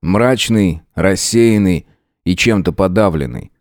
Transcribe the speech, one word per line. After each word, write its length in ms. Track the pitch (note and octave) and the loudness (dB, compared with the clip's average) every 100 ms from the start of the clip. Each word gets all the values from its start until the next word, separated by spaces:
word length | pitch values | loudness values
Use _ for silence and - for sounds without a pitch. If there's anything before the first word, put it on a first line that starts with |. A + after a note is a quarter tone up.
Мрачный, 800 | D#2 G2 A#2+ B2+ - A2+ G2 D#2+ _ | -2 0 2 0 0 0 0 -2 _
рассеянный 920 | - F2 F#2+ - A2+ A#2 G#2+ G2 E2+ - _ _ _ | -2 0 0 -2 2 2 4 2 0 -4 _ _ _
и 100 | - | -4
чем-то 380 | F2+ A#2+ G#2+ E2+ | -2 0 0 -2
подавленный. 800 | D#2+ F#2+ F#2 G#2 D#2+ C2+ A#1+ - _ | -2 0 2 0 0 -6 -10 -16 _